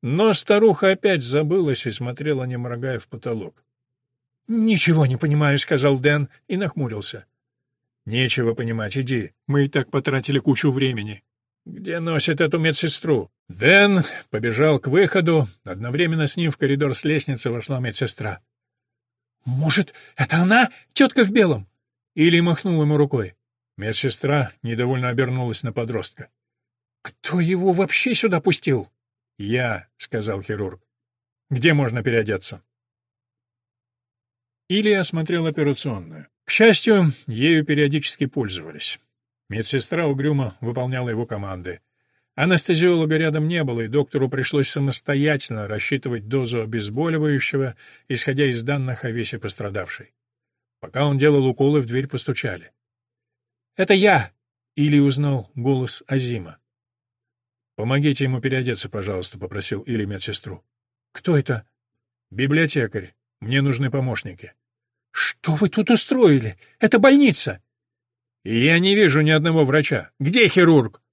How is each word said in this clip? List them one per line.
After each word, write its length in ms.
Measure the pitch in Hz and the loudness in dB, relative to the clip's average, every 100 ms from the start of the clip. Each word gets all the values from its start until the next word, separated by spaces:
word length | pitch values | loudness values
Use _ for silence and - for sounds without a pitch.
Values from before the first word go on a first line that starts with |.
Но 300 | 120 156 220 | -2 0 2
старуха 580 | 185 - 208 220 175 196 | 2 2 4 4 4 2
опять 320 | 190 208 175 | 2 0 0
забылась 640 | 120 139 151 185 160 131 127 | 0 -2 0 0 0 -2 -4
и 40 | |
смотрела, 540 | 107 120 120 147 139 | -6 -8 -8 -4 -4
не 120 | 127 123 | -4 -8
моргая, 420 | 123 120 131 120 | -8 -8 -6 -8
в 100 | - | -10
потолок. 540 | 113 123 113 90 _ _ _ _ _ _ _ _ _ - | -12 -8 -8 -8 _ _ _ _ _ _ _ _ _ -4
"Ничего 580 | 226 220 202 - 156 139 | 0 2 2 2 4 2
не 100 | 127 | 0
понимаю", — 420 | 156 147 147 139 | 0 2 2 0
сказал 380 | - 143 139 135 | 0 0 2 2
Дэн 300 | 139 147 139 _ _ | 2 0 -2 _ _
и 80 | 180 | -4
нахмурился. 680 | 190 - 131 107 98 107 _ _ _ _ _ _ _ _ - | -4 -4 -6 -6 -10 -12 _ _ _ _ _ _ _ _ -6
"Нечего 480 | 113 127 - 117 | -2 0 0 -2
понимать, 420 | 113 117 113 107 135 | -2 -4 -4 -4 -6
иди, 360 | 127 127 98 _ - | -4 -4 -4 _ -2
мы 200 | 143 139 | 2 2
и 20 | |
так 220 | 139 131 | 0 -2
потратили 480 | 143 135 135 123 139 | -2 0 -2 0 0
кучу 320 | - 135 151 | 2 2 2
времени". 520 | 131 131 117 104 104 _ _ _ _ - | 2 -2 -2 -8 -12 _ _ _ _ -20
"Где 340 | - 190 165 | -14 -8 -6
носит 400 | 165 160 156 151 | -2 -2 -2 0
эту 180 | 165 170 | 0 2
медсестру?" 720 | 160 147 160 - 165 135 90 _ _ | 0 0 -2 -2 0 0 -2 _ _
Дэн 540 | 90 120 196 202 190 - - - | 0 4 6 6 4 0 -6 -8
побежал 500 | 107 117 113 156 139 | -4 -2 2 2 2
к 80 | - | 2
выходу, 580 | 156 196 196 170 160 117 - | 2 4 2 2 2 0 -6
одновременно 640 | - 92 117 139 175 160 147 | -14 -10 -6 -2 0 0 -2
с 100 | - | -2
ним 140 | 165 | -2
в 60 | - | -2
коридор 380 | 135 139 147 | 0 0 0
с 100 | 123 | -2
лестницы 460 | 147 151 - 131 131 | -2 -2 -2 -6 -4
вошла 280 | 117 - 135 | -6 -6 -6
медсестра. 640 | 123 107 123 - 107 92 _ _ _ _ _ _ _ _ _ _ | -4 -4 -4 -4 -8 -10 _ _ _ _ _ _ _ _ _ _
"Может, 480 | - 127 156 202 185 - - - | -6 -2 0 0 -2 -8 -20 -6
это 220 | 131 160 | -2 2
она, 320 | 180 226 247 - _ | 4 4 2 -2 _
тётка 300 | - 269 - | 2 2 4
в 60 | 208 | 2
белом?" 380 | 220 185 123 98 _ _ _ _ | 4 2 2 -6 _ _ _ _
Или 260 | - 165 170 | 2 4 4
махнул 420 | 170 160 196 165 | 2 0 0 0
ему 140 | 147 151 | 2 2
рукой. 400 | 143 135 95 _ _ _ _ - | 2 0 -6 _ _ _ _ -10
Медсестра 760 | 104 110 135 117 135 147 123 - | -6 -4 -4 -4 0 0 -2 -6
недовольно 480 | 117 117 123 131 123 | -8 -4 -2 -2 -2
обернулась 520 | 120 127 127 123 110 | -2 -2 -2 -4 -6
на 100 | 123 | -6
подростка. 560 | 113 117 113 - - - _ _ _ _ _ _ _ | -6 -6 -6 -8 -14 -20 _ _ _ _ _ _ _
"Кто 380 | - _ - 175 | -20 _ -6 -2
его 320 | 170 185 190 | 0 0 0
вообще 420 | 180 190 - - | 0 0 0 0
сюда 260 | 240 226 175 | 0 0 0
пустил?" 500 | 190 160 - 127 98 _ _ _ _ _ | 0 0 0 -2 -4 _ _ _ _ _
"Я", — 480 | 101 123 123 101 - _ | -4 -2 -2 -4 -10 _
сказал 460 | - 117 107 98 | -8 -6 -4 -6
хирург. 400 | 95 107 98 90 _ _ _ _ _ _ _ | -6 -6 -6 -10 _ _ _ _ _ _ _
"Где 220 | 131 151 | -2 2
можно 300 | 151 131 120 | 2 0 -2
переодеться?" 600 | 120 117 107 98 - - _ _ _ _ _ _ _ _ _ _ _ _ _ _ _ _ _ _ _ _ _ | -2 -2 -2 -6 -8 -14 _ _ _ _ _ _ _ _ _ _ _ _ _ _ _ _ _ _ _ _ _
Или 240 | 190 214 | 0 2
осмотрел 540 | 202 180 165 156 175 160 | 2 0 -4 -2 0 0
операционную. 800 | 151 143 135 - 107 82 78 - _ | 0 0 0 -4 -8 -12 -18 -20 _
К 60 | - | -4
счастью, 600 | - 226 202 - 208 165 127 - | 4 6 6 4 4 4 0 -8
ею 380 | 113 147 160 | 0 2 2
периодически 600 | 151 147 147 147 139 - 135 | 2 2 2 0 -4 -4 -4
пользовались. 760 | - 110 92 78 76 - - _ _ _ _ _ | -2 -4 -6 -12 -10 -10 -10 _ _ _ _ _
Медсестра 580 | 101 113 135 - 165 160 | -6 -2 -2 -2 -2 -2
угрюмо 500 | 135 143 147 120 - | 0 0 0 -2 -6
выполняла 480 | 113 120 127 127 123 | -8 -4 -4 -4 -4
его 180 | 110 117 | -4 -4
команды. 540 | 107 98 92 90 87 _ _ _ _ _ - | -6 -8 -10 -10 -14 _ _ _ _ _ -2
Анестезиолога 800 | 156 180 - 165 180 170 160 156 | 2 2 2 2 4 4 2 0
рядом 320 | 160 156 156 | 0 0 -2
не 160 | 170 | -2
было, 160 | 143 117 | -2 -4
и 80 | 113 | -2
доктору 400 | 139 139 147 131 | -2 0 -2 -2
пришлось 400 | 131 127 147 135 | -2 -2 -2 -2
самостоятельно 960 | - 139 - - 139 147 143 - 110 101 | -2 -2 -2 -2 0 0 -2 -4 -8 -6
рассчитывать 600 | 104 - 139 131 120 104 | -6 -4 -4 -4 -8 -4
дозу 340 | 135 123 120 | -4 -2 -4
обезболивающего, 1120 | 110 113 104 113 165 160 151 139 - 139 131 - - _ _ | -4 -6 -6 -4 -2 0 0 0 -2 -4 -4 -8 -20 _ _
исходя 380 | 127 - 131 143 | -6 -4 0 0
из 160 | 120 | 0
данных 420 | 117 143 127 120 | -4 -4 -4 -6
о 60 | 127 | -8
весе 280 | 113 110 110 | -6 -6 -8
пострадавшей. 760 | 107 - 104 98 87 - - _ _ _ _ _ _ _ | -10 -10 -8 -8 -10 -14 -18 _ _ _ _ _ _ _
Пока 280 | - 127 147 | -10 -2 0
он 120 | 139 | 2
делал 280 | 147 147 131 | 4 4 2
уколы, 340 | 120 139 147 | 2 2 2
в 60 | 117 | 0
дверь 200 | 127 135 | -4 -4
постучали. 680 | 127 - 120 123 90 - _ _ _ _ _ _ _ _ _ _ - | -6 -6 -4 -6 -8 -16 _ _ _ _ _ _ _ _ _ _ -4
"Это 180 | 190 | 2
я!" 380 | 196 202 170 107 _ _ _ _ - | 4 6 4 0 _ _ _ _ -2
Или 220 | 147 147 | 4 6
узнал 520 | 143 131 147 135 107 | 4 2 0 -2 -6
голос 500 | - 120 135 127 - - | -6 -2 0 -2 -8 -4
Азима. 520 | 135 127 117 85 78 _ _ _ _ _ _ _ _ _ _ _ | -4 -2 -8 -10 -20 _ _ _ _ _ _ _ _ _ _ _
"Помогите 500 | - 110 139 147 139 | -10 -2 0 2 0
ему 160 | 135 127 | -2 -2
переодеться, 480 | 131 131 123 110 107 | -2 -2 -2 -6 -6
пожалуйста", 500 | 107 98 95 90 95 | -8 -6 -6 -8 -10
попросил 440 | 95 101 - 101 | -12 -10 -8 -8
Или 220 | 110 117 | -6 -4
медсестру. 600 | 101 101 - 101 - 90 _ _ _ _ _ | -4 -6 -8 -10 -12 -16 _ _ _ _ _
"Кто 240 | - - 156 | -10 0 0
это?" 300 | 135 120 - _ _ _ _ _ _ | 0 -6 -8 _ _ _ _ _ _
"Библиотекарь. 840 | 95 135 151 165 151 113 107 90 _ _ _ | -4 0 0 0 0 -2 -6 -12 _ _ _
Мне 220 | 104 135 | -4 0
нужны 280 | 139 123 135 | 0 0 -2
помощники". 640 | 135 127 110 - 90 - _ _ _ _ _ _ | -2 -4 -6 -10 -16 -20 _ _ _ _ _ _
"Что 440 | - - - - | -6 -6 -4 -4
вы 140 | 156 196 | 0 0
тут 220 | 220 196 | 0 2
устроили? 640 | 233 - 262 214 139 110 - _ _ | 2 2 4 6 4 0 -10 _ _
Это 200 | 220 - | 2 6
больница!" 640 | 269 285 277 170 - 92 _ _ _ _ _ _ _ _ | 6 8 6 4 -2 -6 _ _ _ _ _ _ _ _
"Я 340 | 95 113 139 170 | -4 0 4 4
не 160 | 185 | 4
вижу 260 | 202 190 143 | 4 4 4
ни 100 | 151 | 4
одного 340 | 156 160 160 | 2 4 2
врача. 460 | 139 147 143 123 - _ | 4 2 2 -4 -6 _
Где 300 | 139 226 226 | 0 4 4
хирург?" 540 | 190 170 156 113 _ _ | 6 6 6 4 _ _